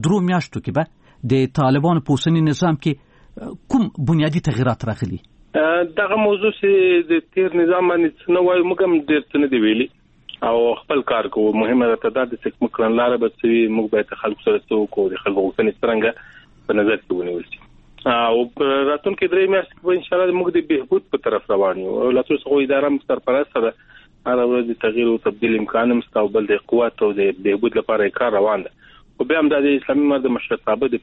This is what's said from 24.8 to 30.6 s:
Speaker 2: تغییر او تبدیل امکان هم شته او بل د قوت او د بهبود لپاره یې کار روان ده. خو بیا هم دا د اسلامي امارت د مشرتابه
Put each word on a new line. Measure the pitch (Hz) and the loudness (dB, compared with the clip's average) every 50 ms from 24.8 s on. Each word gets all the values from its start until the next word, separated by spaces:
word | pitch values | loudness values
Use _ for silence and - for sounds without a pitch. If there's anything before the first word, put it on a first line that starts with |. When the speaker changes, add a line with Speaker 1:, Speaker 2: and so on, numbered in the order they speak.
| - | -2
Speaker 2:
تغییر | 110 107 120 120 117 | -2 0 0 2 2
او | 113 110 - | 0 0 -2
تبدیل | 110 101 104 117 113 113 107 | -4 -4 -2 -2 0 0 -2
امکان | 107 101 - 113 117 123 120 | -2 -2 -2 0 0 2 0
هم | 117 - | 0 -2
شته | - - 113 107 | -2 -2 0 0
او | 101 104 113 | 0 0 0
بل | 107 104 | 0 0
د | 104 101 - - | 0 -2 -2 0
قوت | 117 117 120 113 - - 113 104 | 0 0 2 0 0 0 0 0
او | 101 101 | 0 0
د | 98 98 90 92 95 | 0 0 -2 -2 -2
بهبود | 104 98 101 117 113 107 113 | -2 0 0 0 -2 -2 -2
لپاره | 104 - 110 107 101 98 | -2 0 0 0 0 -2
یې | - - | -2 -2
کار | 123 120 107 98 | -2 0 0 2
روان | 101 107 107 98 90 - | 2 0 0 -2 -4 -10
ده. | - _ - - - - - _ _ - | -16 _ -20 -20 -20 -20 -20 _ _ -8
خو | 131 127 | -4 -2
بیا | 156 165 | 0 0
هم | 151 147 151 | 2 2 2
دا | 143 139 | 2 2
د | 143 143 131 | 2 0 0
اسلامي | - - 135 143 147 143 | -2 -2 0 0 0 0
امارت | 139 135 127 131 | 0 0 0 -2
د | 123 113 | -4 -4
مشرتابه | - - 117 107 | -4 -6 -6 -6